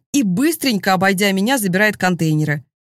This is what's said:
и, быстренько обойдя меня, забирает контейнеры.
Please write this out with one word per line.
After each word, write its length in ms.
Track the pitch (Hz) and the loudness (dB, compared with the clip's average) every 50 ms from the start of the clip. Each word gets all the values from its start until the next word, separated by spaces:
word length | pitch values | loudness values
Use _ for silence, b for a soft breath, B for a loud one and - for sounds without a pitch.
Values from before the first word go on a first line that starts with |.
| _ _ - | _ _ -2
и, 80 | 285 | -2
быстренько 720 | 233 190 175 202 277 330 320 - - 269 220 185 - 202 190 | 0 0 0 0 0 0 -2 -2 -2 -2 -2 0 0 0 0
обойдя 380 | 175 190 196 196 180 208 202 | 2 2 0 2 2 0 0
меня, 260 | 190 190 196 233 269 | 0 0 0 0 0
забирает 400 | 269 208 190 175 190 214 214 202 | 0 0 0 0 2 2 0 0
контейнеры. 640 | - 190 185 180 151 165 160 156 151 151 156 147 147 - _ _ _ _ _ | 0 -2 -2 0 0 0 0 0 0 0 -2 -4 -6 -6 _ _ _ _ _